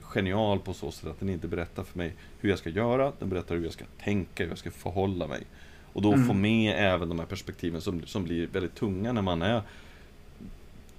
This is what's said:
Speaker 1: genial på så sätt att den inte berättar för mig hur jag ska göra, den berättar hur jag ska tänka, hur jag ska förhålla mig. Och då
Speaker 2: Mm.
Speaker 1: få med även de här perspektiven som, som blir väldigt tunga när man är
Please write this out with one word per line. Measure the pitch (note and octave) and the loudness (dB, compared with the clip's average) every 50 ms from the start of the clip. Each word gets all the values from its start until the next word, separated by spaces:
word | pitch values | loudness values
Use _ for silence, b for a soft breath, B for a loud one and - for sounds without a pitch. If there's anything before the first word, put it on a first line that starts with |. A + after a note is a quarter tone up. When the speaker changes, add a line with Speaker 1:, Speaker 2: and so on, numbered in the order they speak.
Speaker 1:
genial | - - - A2+ G2 F#2+ F#2+ G#2+ A2 G#2 G2+ F#2+ | -12 -4 0 0 2 4 4 4 4 4 4 2
på | - F#2+ F2+ | 0 -2 -6
så | - - C#2+ | -6 -6 -8
sätt | - - - E2 | -8 -8 -8 -8
att | - - | -6 -4
den | - G2 | -2 -2
inte | F#2+ F2 - E2+ | -2 -2 -2 -2
berättar | F2 F2 E2+ - - - F#2+ | -2 -2 -2 -4 -4 -8 -8
för | - - F2 | -6 -4 -4
mig | E2+ D#2+ - - B B B B | -4 -4 -4 -8 B B B B
hur | - G#2 | 2 2
jag | F#2+ E2+ | 2 2
ska | - E2+ | 0 -2
göra, | D#2+ G2 A2+ A#2+ B2 C3 C3+ C#3+ - - | 0 0 2 2 4 4 2 2 0 -2
den | - G2 | -4 -2
berättar | F#2 F2 F2 - E2+ | -2 -2 -2 -2 -2
hur | E2+ E2+ | -2 -2
jag | D#2+ - | -2 -6
ska | - - - - - - | -8 -12 -16 -16 -6 -2
tänka, | G#2 G#2 G2+ E2+ - - - F#2+ | 0 0 2 0 -2 -2 -4 -4
hur | E2 | -2
jag | F2 - | -4 -6
ska | - F2 | -8 -10
förhålla | - - - F#2+ F2+ G2 F#2+ G2 F#2+ F2 D#2+ D2 | -8 -8 -6 -4 0 2 2 2 2 0 -2 -4
mig. | C2 A1+ - - B B B B B B B B B | -4 -6 -8 -10 B B B B B B B B B
Och | - | 2
då | G2 G#2+ - | 6 6 8
Speaker 2:
Mm. | C#3 B2+ A#2+ | 8 6 6
Speaker 1:
få | G2+ | 6
med | F#2+ G2 G#2+ A2 A2+ A2 G#2+ F2 D#2 G#2 F#2+ F#2 | 4 4 6 6 6 6 4 4 4 4 4 4
även | E2+ F2 D#2+ | 4 2 0
de | E2+ E2 | -2 -2
här | E2 | -4
perspektiven | - - - - - - - - E2+ E2 E2 | -4 -6 -8 -8 -8 -8 -4 -2 -2 -2 -2
som, | - G2+ F#2 E2+ D2+ | -2 -2 -2 -4 -4
som | - - G2+ F#2 | -4 -4 -2 -2
blir | E2 E2+ E2 E2+ D#2+ | 0 0 0 0 0
väldigt | - F#2+ F#2 E2+ - | 0 -2 -2 -2 -2
tunga | - B2 G#2 F#2+ F2+ G2+ A#2 B2 | -2 -2 0 0 0 0 0 0
när | A2 | 0
man | G2 F#2 F2 E2+ | 2 2 2 2
är | E2+ G2+ A#2+ A#2 G#2 B B B B B B B B B B B - - - - - - - - - - - - - - - | 2 2 2 2 0 B B B B B B B B B B B -20 -20 -18 -16 -14 -14 -14 -14 -16 -18 -18 -18 -18 -18 -18